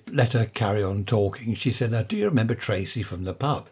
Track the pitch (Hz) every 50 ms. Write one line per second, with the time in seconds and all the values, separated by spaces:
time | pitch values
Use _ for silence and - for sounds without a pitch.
0 | - - - 143 123 117 - 117 110 - - - 113 98 101 107 101 95 98 101
1 | 98 - 120 107 98 98 98 - 113 117 107 - - 127 113 - 123 113 113 117
2 | 104 - 220 208 208 202 160 117 113 113 120 - - - 101 95 95 - - 113
3 | 98 - 95 87 92 92 90 - 135 147 135 80 - -